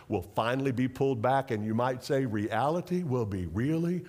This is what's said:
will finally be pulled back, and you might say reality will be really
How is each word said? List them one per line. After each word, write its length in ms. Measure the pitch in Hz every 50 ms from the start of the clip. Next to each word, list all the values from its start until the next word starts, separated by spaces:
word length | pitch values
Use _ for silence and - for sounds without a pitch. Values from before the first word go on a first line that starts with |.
| - -
will 140 | 104 95
finally 500 | 87 - - 123 110 117 127 135 135 139
be 160 | 117 120 127 127
pulled 320 | - - 139 135 135 117
back, 300 | 110 123 135 135 131 -
and 140 | 117 104 107
you 100 | 110 110
might 280 | 117 120 131 131 127
say 220 | - - 143 135 135
reality 800 | 120 107 104 104 104 110 110 131 147 165 180 170 - 180 180
will 240 | 180 139 127 123 113
be 200 | 101 101 92 90
really 580 | 82 82 107 123 147 160 165 170 170 180 175 -